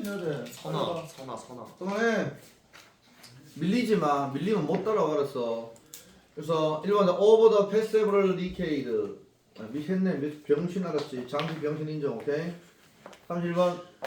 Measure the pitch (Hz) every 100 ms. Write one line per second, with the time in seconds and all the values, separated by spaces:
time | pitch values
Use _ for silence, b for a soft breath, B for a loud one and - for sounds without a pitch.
0 | 202 202 170 139 120 - - 151 135 165
1 | 156 - 131 113 - 123 107 - 185 202
2 | 233 214 - - - - _ - - _
3 | _ - - - - - 170 233 214 202
4 | 151 143 139 135 180 208 147 185 202 208
5 | 160 147 139 127 117 113 117 - - B
6 | B B B - 156 160 156 156 185 208
7 | 180 156 208 220 220 208 196 214 214 220
8 | 208 202 190 175 180 - 165 143 120 110
9 | 98 - - _ _ - 110 139 151 185
10 | 190 147 147 151 - 147 175 185 175 151
11 | 131 127 123 147 160 151 147 151 156 156
12 | 139 113 - 147 175 170 - _ - _
13 | - - - 175 175 170 180 175 - -